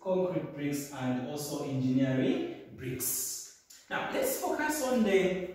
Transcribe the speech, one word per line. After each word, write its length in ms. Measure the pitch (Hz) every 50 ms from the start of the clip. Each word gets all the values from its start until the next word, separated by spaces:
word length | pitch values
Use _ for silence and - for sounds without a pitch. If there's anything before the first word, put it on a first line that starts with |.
| -
concrete 520 | 190 185 185 180 175 165 156 147 143 147
bricks, 360 | 143 147 143 143 139 - - 143
and 340 | 131 127 127 127 123 -
also 360 | 147 147 147 - - 151 139 -
engineering 920 | 135 135 127 123 127 127 139 131 131 131 127 117 - - - - - - - - - 104
bricks. 800 | - - - - - - - - - - - - - - - - - _ - - - - -
Now, 200 | - - - - -
let's 260 | 285 262 - - -
focus 440 | 359 349 320 302 302 302 - - 254
on 200 | 247 247 226 208
the 460 | 196 190 185 180 180 185 - - -